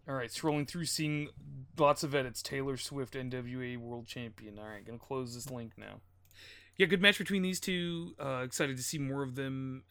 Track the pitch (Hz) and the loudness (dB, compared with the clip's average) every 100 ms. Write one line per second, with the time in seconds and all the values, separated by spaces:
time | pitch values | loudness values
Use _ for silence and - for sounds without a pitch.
0 | - 135 120 - 160 147 143 175 160 - | -6 -4 -2 0 2 2 0 -2 -2 0
1 | 156 151 147 - - 139 - - 143 147 | 2 0 -2 -8 -14 -12 -12 6 6 8
2 | 151 143 127 110 - 139 135 131 - 139 | 4 2 2 -4 -4 -2 -2 -2 -4 -4
3 | 127 135 127 127 123 127 127 123 117 120 | -4 -4 -4 -4 -4 -4 -4 -4 -6 -8
4 | 117 - 117 101 110 104 107 104 98 117 | -8 -8 -8 -10 -14 -12 -10 -12 -12 -14
5 | - 135 123 120 135 123 117 - 104 101 | -4 -2 -2 -6 -6 -6 -8 -10 -14 -14
6 | - - - - - - - - 185 185 | -16 -20 -20 -20 -20 -20 -20 4 6 8
7 | 202 202 180 196 185 185 - 180 175 170 | 8 6 2 2 2 0 0 0 0 -2
8 | 175 - 139 131 127 - 147 131 123 156 | -6 -6 -2 -2 -2 0 0 0 -2 -2
9 | 139 139 135 127 135 131 131 131 - | 0 0 -2 -2 -4 -2 -4 -8 -6